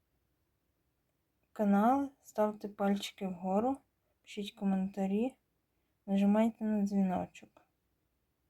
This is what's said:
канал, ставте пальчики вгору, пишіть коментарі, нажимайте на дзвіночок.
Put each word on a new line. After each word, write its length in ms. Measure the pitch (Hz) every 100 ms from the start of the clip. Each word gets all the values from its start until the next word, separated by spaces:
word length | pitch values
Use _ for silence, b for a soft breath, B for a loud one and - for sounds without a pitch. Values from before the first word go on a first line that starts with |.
| _ _ _ _ _ _ _ _ _ _ _ _ _ _ _
канал, 600 | - 202 202 220 277 277 -
ставте 440 | - - 214 214 208
пальчики 580 | 208 202 202 - - 190
вгору, 500 | 175 185 190 240 - _ _ _ _
пишіть 300 | - - 202
коментарі, 800 | - 196 190 190 196 196 202 254 - _ _ _ _ _ _ -
нажимайте 580 | 196 202 208 226 -
на 180 | 214 214
дзвіночок. 800 | 202 202 190 180 180 - - _ _ _ _ _ _ _ _ _